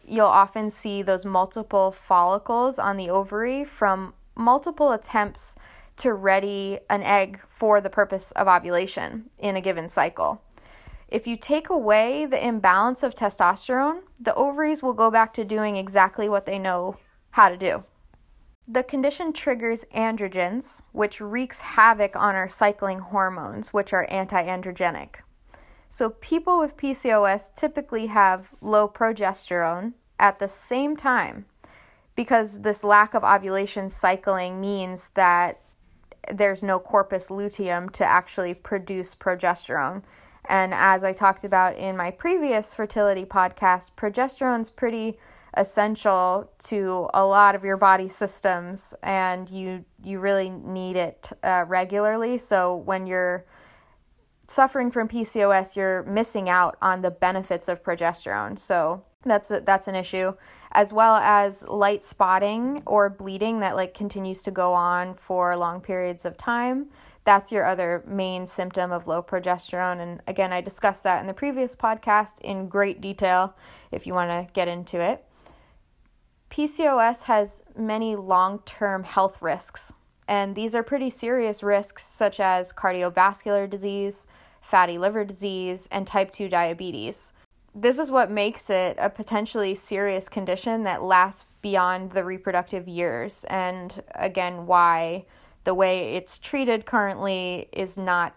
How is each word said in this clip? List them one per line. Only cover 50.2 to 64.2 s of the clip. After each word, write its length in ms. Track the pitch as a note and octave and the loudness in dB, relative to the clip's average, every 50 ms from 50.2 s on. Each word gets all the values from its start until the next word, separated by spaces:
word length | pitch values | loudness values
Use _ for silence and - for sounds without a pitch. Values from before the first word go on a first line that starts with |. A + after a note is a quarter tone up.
| F#3+ G3+ G3 G3 F#3+ F#3 | 0 0 2 2 0 -2
need 460 | F#3 E3+ - - F#3 F#3 F#3 F#3 F#3 | -6 -10 -10 -10 -8 -8 -6 -4 -2
it, 360 | F3+ E3+ D#3+ - _ - - - _ - | -2 -2 -4 -6 _ -18 -18 -10 _ 0
uh, 200 | F#3 F#3 F3+ E3+ | 2 2 2 2
regularly. 720 | E3 F#3 F3+ F#3 F#3 G3+ G#3 G#3 G#3+ A3 A3+ A3+ A#3+ B3 A#3+ | 0 0 0 0 0 0 0 0 2 0 0 -2 -2 -4 -4
So 360 | A#3+ - G#3+ F#3+ F3+ F3+ F3+ | -2 0 2 2 2 2 -2
when 300 | E3+ - G3 F#3+ F#3+ F#3+ | -4 -4 -4 -4 -4 -4
you're 400 | F#3 F#3 F#3 F3+ F3+ F3+ F3+ F3+ _ _ - - - _ _ _ _ _ _ _ _ _ _ _ _ _ _ _ | -4 -2 -2 0 -2 -2 -4 -8 _ _ -20 -20 -20 _ _ _ _ _ _ _ _ _ _ _ _ _ _ _
suffering 440 | - - - C4+ C4 - C4+ B3 A#3+ | -2 2 4 4 4 4 0 -2 -2
from 160 | - B3 A3 | -2 -2 -4
P 160 | A3 A#3 A#3+ A3+ | -2 -4 -4 -4
C 200 | A3 - A3 G3+ | -4 0 2 4
O 80 | G3+ | 4
S, 260 | G3 F#3+ F#3+ F#3+ - | 4 4 2 0 -4
you're 260 | G3 F#3+ F#3+ F#3 F#3 - | -2 0 0 0 -2 -4
missing 460 | F#3+ G3 G#3+ A#3 - - G#3 F#3+ F3+ | -2 -2 -2 -2 -2 -2 -4 0 2
out 260 | F3+ F3+ F3 E3 - - | 4 4 4 2 0 0
on 200 | - F#3+ F#3 F#3 | 0 0 0 0
the 100 | F#3 F3+ | -2 -4
benefits 580 | E3+ - F#3 F3+ F#3 F#3+ F#3+ - F3+ F3 - - | -2 0 0 0 0 -2 -4 -4 -6 -6 -4 -6
of 140 | F3 E3+ - | -8 -6 -4
progesterone. 760 | F#3+ E3+ E3 E3+ E3+ E3+ - - - G2 G#2 G#2 G2+ - - | -6 -4 -2 -2 -2 -4 -4 -6 -6 -4 -4 -4 -6 -8 -8
So 460 | - - F#3+ F3 D3+ D#3+ F3 F#3+ - _ _ _ - | -4 -2 0 0 0 0 -2 -6 -10 _ _ _ -2
that's 260 | B3+ G#3+ G#3 - - | 0 0 0 0 -2
a, 100 | G#3 - | -6 -4
that's 260 | - G3 G3 G3 F#3+ | 0 2 0 0 0
an 80 | G3+ F#3+ | -4 -8
issue, 380 | F#3 F#3 - - F#3 F#3 F#3 F#3+ - - - - - - - - | -8 -6 -6 -4 -4 -4 -4 -4 -8 -14 -20 -20 -20 -8 0 2
as 180 | - G#3 G3+ | 2 2 4
well 240 | G#3+ A3 A3 A3+ A3 | 4 4 6 6 6
as 480 | G#3+ - G#3 G#3 G3+ G3+ G3+ G3 - - - | 6 6 6 6 6 4 2 -2 -6 -10 -6
light 340 | - G#3 G3+ G3+ G#3 G3+ - | -2 2 2 2 0 -2 -6
spotting 800 | - - - G3 F#3 F#3+ F#3+ G3+ G3+ G#3+ A3+ A#3+ C4 C#4+ D4 - | -6 -2 0 2 4 4 2 2 0 -2 -2 -4 -4 -6 -6 -4
or 240 | - G#3 G#3 G3+ G3 | 0 2 4 4 2
bleeding 520 | G3 G3 G3 F#3+ F#3+ F#3+ G#3+ A3+ A3+ A3 | 0 -6 -12 -10 -6 -4 -2 -2 -2 -2
that, 160 | G3+ F#3 - | -2 -2 0
like, 160 | F#3+ F#3 F#3 - | -2 -4 -4 -6
continues 500 | - G#3 G3+ - G3 | -8 -8 -8 -6 -6